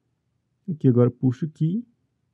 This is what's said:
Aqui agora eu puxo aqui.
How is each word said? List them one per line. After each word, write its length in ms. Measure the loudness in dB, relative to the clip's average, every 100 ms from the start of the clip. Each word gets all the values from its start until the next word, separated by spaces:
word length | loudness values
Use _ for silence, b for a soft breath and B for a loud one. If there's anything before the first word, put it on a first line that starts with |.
| _ _ _ _ _ _ -12
Aqui 160 | -2 2
agora 220 | 4 2
eu 40 |
puxo 320 | 2 -2 -2
aqui. 400 | -8 -4 -4 -4 -10 _ _ _ _